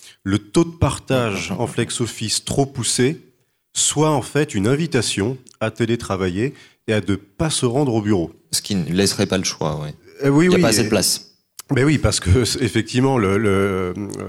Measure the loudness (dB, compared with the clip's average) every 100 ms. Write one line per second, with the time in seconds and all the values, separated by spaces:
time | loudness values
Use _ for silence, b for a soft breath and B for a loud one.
0 | B B -2 -2 0 0 0 0 -2 -2
1 | -2 0 0 -4 -4 -4 -4 -2 -4 -4
2 | -6 -6 -4 -4 -4 -2 -2 -2 -4 0
3 | 0 -2 -12 _ _ _ _ -4 -2 2
4 | 2 2 0 -2 -2 0 0 0 0 -2
5 | -2 -2 -2 -4 -12 -6 -6 -2 -2 -2
6 | -2 -2 -2 -2 -4 B B B -2 -2
7 | 0 -2 -4 -4 -4 0 0 0 0 0
8 | 2 0 0 -8 -8 -8 -4 -4 -2 0
9 | 0 0 0 0 -2 -4 -4 -4 -8 -14
10 | -18 -4 2 4 4 4 4 2 2 2
11 | 0 -2 -8 _ _ -14 -2 2 4 4
12 | 2 0 2 4 2 0 0 0 0 2
13 | 2 4 2 2 2 2 2 0 -4 -6
14 | -8 -8